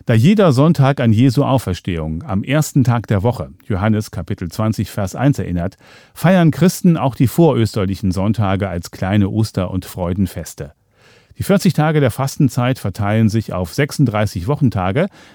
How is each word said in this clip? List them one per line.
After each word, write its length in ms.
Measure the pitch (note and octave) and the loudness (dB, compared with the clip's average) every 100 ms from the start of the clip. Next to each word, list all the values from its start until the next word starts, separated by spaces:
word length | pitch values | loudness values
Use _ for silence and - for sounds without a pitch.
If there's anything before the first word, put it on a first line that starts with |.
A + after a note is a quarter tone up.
Da 80 | - | 0
jeder 400 | A2+ D3 G#3 F#3 | 4 4 6 4
Sonntag 480 | B2 D3+ D3 C3+ C#3+ | 4 4 4 2 2
an 140 | A#2+ | 2
Jesu 280 | G#2+ C3+ A#2 | 4 4 2
Auferstehung, 800 | A#2+ C3 - F2 - E2 D#2 D#2+ | 2 0 -2 -6 -4 -4 -4 -6
am 220 | - F#2+ | -4 -4
ersten 400 | - D3 D3+ D3 | -2 -2 2 2
Tag 220 | A#2+ A#2+ - | 2 0 0
der 160 | G2+ | 0
Woche, 300 | A2 A#2 C#2 - - | 0 -2 -8 -12 -8
Johannes 440 | F#2+ G#2+ G#2+ A2 | -2 0 0 -4
Kapitel 400 | - E2 G#2 E2+ | -10 -8 -8 -8
zwanzig, 400 | - A2 G#2+ G2 | -4 -4 -2 -6
Vers 240 | - G2 | -6 -6
eins 240 | - F3+ - | -2 0 0
erinnert, 400 | F2+ F2 F2+ - _ - _ | -4 -4 -6 -10 _ -20 _
feiern 380 | - D#3+ F#3+ E3 | -2 2 4 4
Christen 480 | - F3+ - F#3 E3 | 4 0 2 2 2
auch 160 | C3 | -2
die 140 | - C3 | 0 0
vorösterlichen 840 | - E3 A#2+ A2 A2+ F#2+ F#2+ G2 | 4 4 4 0 -2 -4 -2 -4
Sonntage 560 | F2 G2+ G#2+ G2+ G2 G2 | -2 -2 0 0 0 -4
als 220 | F2 - | -6 -10
kleine 400 | - F#2 G#2+ G2 | -8 -2 0 0
Oster- 400 | G#2+ A2 - F2+ | 0 -2 -2 -4
und 160 | F#2 - | -6 -8
Freudenfeste. 840 | F#2+ F2 F2+ F#2 - D#2+ - C#2+ _ _ _ _ _ _ - | -6 -4 -2 -4 -6 -14 -14 -16 _ _ _ _ _ _ -8
Die 60 | |
vierzig 280 | - G3 F#3+ | 0 2 2
Tage 280 | D3+ D3+ D3+ | 2 2 2
der 100 | C3 | 0
Fastenzeit 680 | - C#3 - C3+ - B2 C3 | 0 -4 0 0 2 -2 -2
verteilen 520 | G2+ - G2+ A2 A2 | -6 -4 -2 2 2
sich 240 | A2 - | 0 -4
auf 180 | F#2 F2+ | -6 -6
sechsunddreißig 760 | - C#3+ - B2+ G#2 G#2+ G2 F2+ | -4 -4 0 0 0 -2 -4 -4
Wochentage 580 | D3 B2+ G2+ F#2 G2+ G3 - - | 0 0 0 -2 -2 -4 -6 -20